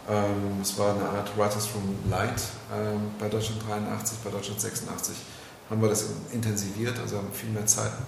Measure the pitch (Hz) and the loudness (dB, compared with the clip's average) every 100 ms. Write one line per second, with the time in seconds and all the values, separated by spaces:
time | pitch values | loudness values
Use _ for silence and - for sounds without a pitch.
0 | - 104 101 101 101 98 98 - 101 98 | 2 4 4 2 2 0 0 4 4 4
1 | 98 101 101 107 104 107 - 104 98 98 | 2 0 -2 2 2 2 -2 -2 -2 0
2 | 95 92 113 - - - - 107 104 104 | 0 2 2 0 -4 -8 -6 -2 0 0
3 | 104 - 107 110 110 - 107 104 104 107 | -2 -2 0 0 0 -2 -2 -2 -2 -2
4 | - - 101 101 95 104 - - - - | -2 -4 -4 -4 -4 -2 -2 -2 -4 -4
5 | - - - - - - - 110 107 104 | -4 -6 -10 -14 -14 -16 -2 4 6 4
6 | - - - 120 110 101 98 104 117 117 | 2 -4 -4 0 2 2 0 0 -2 0
7 | 117 101 98 - 113 107 104 107 107 - | -2 -2 -4 -6 -2 0 4 4 2 -2